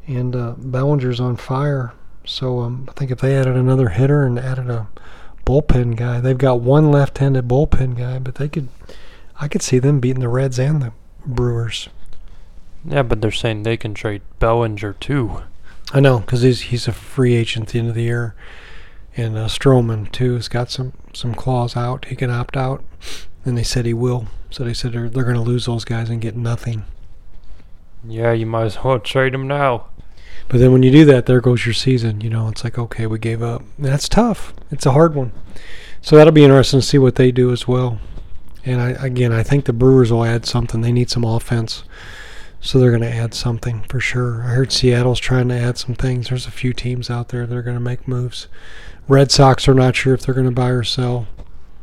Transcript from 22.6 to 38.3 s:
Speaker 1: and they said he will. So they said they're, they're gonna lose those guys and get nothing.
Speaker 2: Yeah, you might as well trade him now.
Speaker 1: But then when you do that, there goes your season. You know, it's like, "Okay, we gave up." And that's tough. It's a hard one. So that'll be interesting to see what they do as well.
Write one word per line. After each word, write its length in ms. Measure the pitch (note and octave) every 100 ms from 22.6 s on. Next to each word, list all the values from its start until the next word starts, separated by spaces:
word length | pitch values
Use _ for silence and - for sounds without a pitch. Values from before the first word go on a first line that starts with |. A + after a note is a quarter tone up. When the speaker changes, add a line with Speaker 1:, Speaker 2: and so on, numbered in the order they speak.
| C3 C3+ - - - - - -
Speaker 1:
and 120 | - A#2+
they 60 |
said 240 | A2+ - A#2
he 80 |
will. 320 | A2+ B2 B2 A2 - -
So 140 | -
they 100 | A#2+
said 180 | A2+ B2+
they're, 160 | A#2 A#2+
they're 160 | C3
gonna 180 | B2 A#2+
lose 240 | A#2 B2 A#2+
those 180 | A#2
guys 260 | - A#2 A2+
and 100 | A#2
get 160 | A2+ A2+
nothing. 480 | A#2 A#2 - A2+ G2+ - - - - - - - - - - -
Speaker 2:
Yeah, 280 | A2+ A2+ A#2
you 140 | A#2 A2+
might 180 | A2+
as 180 | A2+ -
well 140 | B2+ C3
trade 340 | - C3+ C3
him 140 | C3 C3+
now. 400 | C#3+ C#3 A#2+ - - - - - - -
Speaker 1:
But 100 | A#2+
then 120 | B2+
when 100 | B2+
you 80 | B2+
do 140 | C#3 D#3
that, 200 | C3 A#2
there 140 | B2+
goes 260 | A#2+ A#2+ G#2+
your 60 |
season. 480 | A2 - B2+ A2+ G#2+
You 100 | A2+
know, 180 | A2+ A2
it's 160 | G#2+
like, 140 | A#2 -
"Okay, 280 | A#2 A2+ A2+
we 120 | A2
gave 240 | A2+ A2+
up." 200 | A#2 A#2 - -
And 100 | C#3
that's 220 | C#3+ -
tough. 460 | - A#3+ G3 - - -
It's 160 | C#3+ C#3+
a 60 |
hard 220 | C3 E3
one. 180 | D3 B2 - - - - - - -
So 160 | - D3+
that'll 160 | D3+
be 120 | D3+
interesting 360 | C#3+ C3+ B2 C3+
to 60 | -
see 120 | D3
what 180 | C3 -
they 160 | B2+
do 180 | B2 B2
as 140 | A#2+ -
well. 320 | B2+ B2+ A2+ - - -